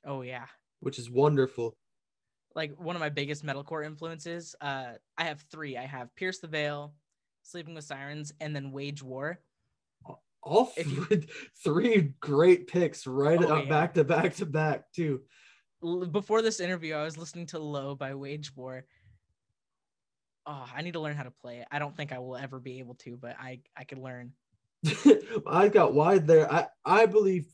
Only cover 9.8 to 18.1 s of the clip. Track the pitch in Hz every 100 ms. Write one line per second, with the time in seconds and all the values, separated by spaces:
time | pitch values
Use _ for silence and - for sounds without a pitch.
9.8 | _ _ - - _ _ - 175 254 -
10.8 | 160 135 180 208 151 - - _ - 156
11.8 | 240 220 147 - - 143 175 180 - 175
12.8 | 170 - - 131 143 170 160 151 135 151
13.8 | 165 - 147 156 175 - 185 151 156 139
14.8 | - - 160 131 - _ _ _ _ _
15.8 | 170 175 180 170 202 226 226 214 180 180
16.8 | 160 156 156 151 170 175 165 165 151 147
17.8 | 139 139 135